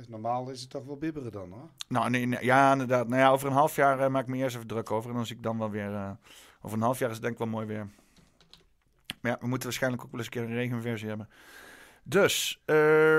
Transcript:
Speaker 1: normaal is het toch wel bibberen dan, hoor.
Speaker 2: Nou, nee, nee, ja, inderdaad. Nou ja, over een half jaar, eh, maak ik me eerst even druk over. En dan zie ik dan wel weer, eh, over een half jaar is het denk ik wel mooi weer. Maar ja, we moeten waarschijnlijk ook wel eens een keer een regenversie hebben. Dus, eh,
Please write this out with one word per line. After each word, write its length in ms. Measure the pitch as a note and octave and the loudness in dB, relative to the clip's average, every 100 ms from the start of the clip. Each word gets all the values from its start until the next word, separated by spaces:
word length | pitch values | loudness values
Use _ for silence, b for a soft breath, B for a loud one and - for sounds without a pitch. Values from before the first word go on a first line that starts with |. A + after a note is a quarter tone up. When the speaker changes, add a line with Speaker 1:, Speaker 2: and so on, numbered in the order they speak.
| A#2 | -14
Speaker 1:
normaal 420 | A2 A2+ B2 B2+ | -8 -4 -4 -6
is 120 | B2+ | -12
het 80 | B2+ | -12
toch 160 | C#3+ B2+ | -12 -10
wel 120 | C#3 | -8
bibberen 340 | D#3+ D3+ A#2+ | -6 -6 -8
dan, 200 | G2+ F2+ | -10 -12
hoor. 180 | G#2 E3 - - | -16 -18 -16 -4
Speaker 2:
Nou, 220 | B2 A2+ | 0 0
nee, 160 | B2 B2 | 0 0
nee, 180 | B2 A#2+ | 0 4
ja, 260 | C3 C3+ | 6 6
inderdaad. 360 | C3+ B2 B2+ A#2 | 4 2 0 2
Nou 140 | C3 | 4
ja, 80 | C3+ | 6
over 180 | C3+ C#3 | 4 2
een 60 | |
half 220 | C3+ D#3 - | 2 2 4
jaar, 240 | C#3 C3 | 4 4
eh, 80 | C3+ | 2
maak 120 | C3+ | 0
ik 60 | B2 | -2
me 80 | B2+ | -2
eerst 180 | C3 A#2+ | -2 -4
even 120 | A2+ | -6
druk 240 | A2 G#2+ | -6 -2
over. 180 | A2 A#2+ | -4 -2
En 60 | A#2+ | -6
dan 100 | A2 | -6
zie 100 | A#2 | -6
ik 80 | |
dan 140 | A2+ A2+ | -4 -4
wel 120 | A2 | -4
weer, 240 | G#2 G2+ | -4 -4
eh, 180 | G2+ G2 G2 B B B B | -6 -8 -10 B B B B
over 160 | G#2 A2 | -8 -2
een 60 | |
half 160 | A#2 C3 | 0 0
jaar 80 | B2+ | -2
is 40 | A2+ | -2
het 80 | |
denk 100 | A#2 A#2 | -6 -4
ik 20 | |
wel 100 | A2+ | -4
mooi 120 | A2 G#2+ | -4 -4
weer. 200 | G#2+ G2+ b b b b b _ - _ _ _ _ - - | -6 -10 b b b b b _ -20 _ _ _ _ -16 -8
Maar 100 | A#2 | -6
ja, 60 | A#2+ | -4
we 80 | A#2+ | -4
moeten 200 | B2+ B2+ | -4 -4
waarschijnlijk 360 | A2+ C3 A#2+ | -4 -2 -4
ook 80 | B2+ | -8
wel 80 | B2 | -10
eens 100 | A2+ | -8
een 40 | A#2+ | -6
keer 20 | A#2 | -6
een 60 | A#2 | -4
regenversie 520 | B2 A#2+ A#2 A2 G#2+ | -4 -4 -4 -6 -6
hebben. 220 | G#2+ G#2+ B B B B B B B | -8 -12 B B B B B B B
Dus, 580 | - F3 F3 - - - - | -2 4 4 2 -4 -6 0
eh, 100 | D#3 D3+ D#3 D#3 | 4 6 6 6